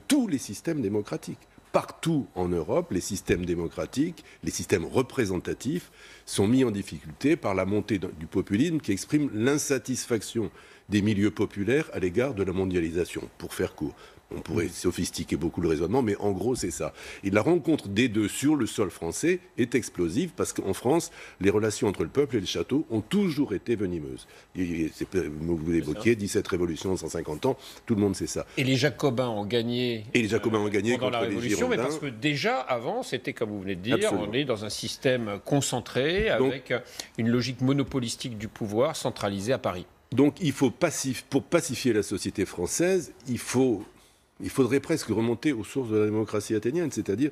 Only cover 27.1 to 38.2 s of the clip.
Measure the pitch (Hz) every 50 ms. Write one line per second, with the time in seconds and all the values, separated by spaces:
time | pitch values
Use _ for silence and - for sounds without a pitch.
27.1 | - 85 76 78 76 76 - 127 127 - - - - - - - 120 101 104 101
28.1 | 95 - 90 78 - 80 71 - - - 135 127 131 123 131 147 117 - 151 143
29.1 | 120 117 127 120 110 104 104 98 113 120 117 120 120 123 123 123 117 110 107 120
30.1 | - 123 113 98 113 107 - 117 110 107 104 104 98 101 98 117 123 123 127 127
31.1 | 120 117 113 117 - 117 117 123 104 - 240 254 233 - 123 139 156 151 151 139
32.1 | 113 110 120 151 147 135 139 214 254 262 - - 127 120 113 151 202 247 247 -
33.1 | 143 120 - 147 120 - 120 107 104 101 92 98 98 87 92 117 139 190 208 214
34.1 | - - 104 104 107 135 147 127 117 101 107 107 - - - 107 - - - 135
35.1 | 127 123 117 101 101 98 - - 143 143 135 - - 123 - - - 123 131 156
36.1 | 175 196 220 214 139 113 131 135 127 139 - - 127 113 - - - - - -
37.1 | - - 113 117 117 123 113 127 127 - 131 131 139 139 135 - - 117 117 113
38.1 | - -